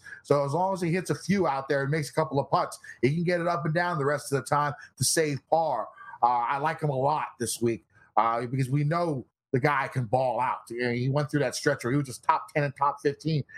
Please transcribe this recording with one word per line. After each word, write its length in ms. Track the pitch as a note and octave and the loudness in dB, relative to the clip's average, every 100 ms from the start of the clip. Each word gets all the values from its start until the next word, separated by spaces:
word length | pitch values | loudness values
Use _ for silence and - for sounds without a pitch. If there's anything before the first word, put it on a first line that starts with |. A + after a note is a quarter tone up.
| - - | -14 -18
So 220 | - C#3+ | 2 2
as 80 | C#3 | 2
long 220 | D#3 F#3+ | 0 0
as 60 | F#3 | 0
he 120 | F3 | 0
hits 180 | F#3 - | -2 -2
a 60 | D3 | -4
few 320 | - G3 D#3+ | 0 0 2
out 200 | C#3 C#3 | -2 -2
there 140 | C#3 | -2
and 80 | C#3 | 0
makes 180 | D#3+ C#3 | -2 -2
a 40 | |
couple 240 | - D#3 C#3 | -2 0 -2
of 100 | - | 0
putts, 300 | F3 D#3 - - - | 0 0 -6 -18 -2
he 120 | C3 | 0
can 120 | E3 | 2
get 160 | E3+ F3 | 0 0
it 80 | E3+ | 0
up 160 | F3 | -2
and 100 | D#3+ | 0
down 240 | D#3+ F3 D#3+ | 0 0 0
the 60 | |
rest 280 | C#3 C#3+ - | 0 0 0
of 80 | C#3 | -2
the 60 | - | 0
time 260 | D3 D3 - - - | 0 0 -4 -14 -2
to 60 | |
save 380 | C3+ E3+ D#3 C3+ - | 0 2 0 -2 0
par. 380 | D#3+ D#3+ A#2 - - - - | 0 2 -2 -6 -12 -20 0
Uh, 40 | A#2+ | 2
I 320 | A#2+ A#2+ C#3 | 2 0 0
like 220 | D3+ D#3 | -2 -2
him 100 | D3+ | -2
a 60 | C3 | 0
lot 300 | C#3 D3 A#2+ - | 0 0 -4 -6
this 200 | A2+ - | -6 -2
week, 240 | A#2 A2 - _ _ - | -2 -2 -8 _ _ 2
uh, 260 | A2+ A#2 B2 | 2 0 -2
because 240 | C3 B2+ | -2 0
we 140 | C#3+ | 0
know 420 | D3 E3+ F3 C3+ - _ _ | 0 0 0 -4 -8 _ _
the 80 | C3 | 2
guy 260 | D3 C#3 C3 | 2 2 0
can 200 | C3 A2 | -4 0
ball 340 | B2+ C3 A2+ | 2 2 0
out. 200 | B2+ G2+ - | -2 -4 -6
You 120 | A#2 | -4
know, 100 | B2 | 0
he 180 | A#2+ C3 | 0 0
went 200 | C#3+ D3 | 0 0
through 100 | D3 | 0
that 140 | B2+ | 0
stretch 300 | - D3 C#3 | 0 0 0
where 60 | A#2 | 0
he 60 | C#3+ | -2
was 80 | C3 | -2
just 160 | - | -2
top 240 | - D#3+ - | 0 0 0
ten 80 | D3+ | -2
and 120 | C#3+ | -2
top 260 | - C#3+ C#3 | 0 -2 0
fifteen 400 | C#3+ C#3+ D#3 D3+ - | -4 -2 -2 -2 -4